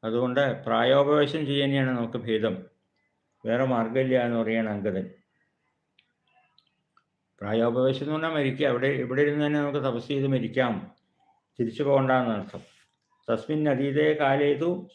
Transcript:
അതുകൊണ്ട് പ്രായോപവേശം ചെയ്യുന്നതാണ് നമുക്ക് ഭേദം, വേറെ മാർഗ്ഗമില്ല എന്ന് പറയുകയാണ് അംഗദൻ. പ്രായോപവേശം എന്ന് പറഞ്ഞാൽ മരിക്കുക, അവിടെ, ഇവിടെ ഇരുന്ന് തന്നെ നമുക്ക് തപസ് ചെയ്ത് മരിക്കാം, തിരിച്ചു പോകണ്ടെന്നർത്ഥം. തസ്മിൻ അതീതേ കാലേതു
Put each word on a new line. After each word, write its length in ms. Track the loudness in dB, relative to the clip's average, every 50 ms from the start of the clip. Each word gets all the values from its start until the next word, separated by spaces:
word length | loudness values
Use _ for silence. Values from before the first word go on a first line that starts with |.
| -6
അതുകൊണ്ട് 600 | -4 -2 -2 -2 0 0 0 0 0 0 -4 -4
പ്രായോപവേശം 800 | -2 0 2 4 4 6 4 4 4 4 2 2 2 0 -4 -4
ചെയ്യുന്നതാണ് 460 | -2 0 0 0 2 2 2 0 0 0 -2
നമുക്ക് 200 | -4 -4 -6 -6
ഭേദം, 380 | -4 -2 -2 0 0 0 -2 -2 -10 -16 _ _ _ _ _ _ _ _ _ _ _ _ _ _ _
വേറെ 200 | -2 0 0 0
മാർഗ്ഗമില്ല 600 | 0 0 0 0 0 0 0 0 2 2 2 2
എന്ന് 120 | 2 0 -2
പറയുകയാണ് 320 | -2 0 0 -2 -2 -2
അംഗദൻ. 400 | -4 -4 -4 -4 -4 -4 -6 -8 -12 _ _ _ _ _ _ _ _ _ _ _ _ _ _ _ _ _ _ _ _ _ _ _ _ _ _ _ _ _ _ _ _ _ _ _ _ _ _ _ _ _ _ _ _ _
പ്രായോപവേശം 640 | -6 -2 0 2 2 2 2 2 2 2 0 0 -4
എന്ന് 100 | -4 -4
പറഞ്ഞാൽ 160 | -2 -2 -2
മരിക്കുക, 380 | -2 0 0 0 0 0 0 0
അവിടെ, 200 | 0 2 0 0
ഇവിടെ 340 | 0 -2 -2 -2 0 2
ഇരുന്ന് 240 | 2 2 2 0 0
തന്നെ 140 | 0 0 0
നമുക്ക് 180 | -2 0 -2 -2
തപസ് 300 | -2 -2 -4 -4 -4 -4
ചെയ്ത് 200 | -4 -2 0 0
മരിക്കാം, 680 | 0 0 -2 -2 0 0 0 0 0 -4 -6 -12 -20 _ _ _ _ _ _ _ _ _ _ _ _ _
തിരിച്ചു 240 | -4 -4 -2 -4 0
പോകണ്ടെന്നർത്ഥം. 760 | 2 4 4 4 4 2 2 2 0 -2 -4 -4 -8 -12 -16 -18 -18 _ _ _ _ _ _ _ _ _ _ _ -4
തസ്മിൻ 380 | -4 -4 -2 -4 -2 -2 0 0
അതീതേ 440 | 0 0 0 -2 0 2 2 2 2
കാലേതു 760 | 2 2 2 2 2 4 2 2 2 0 -2 -2 -4 -6 -14 -12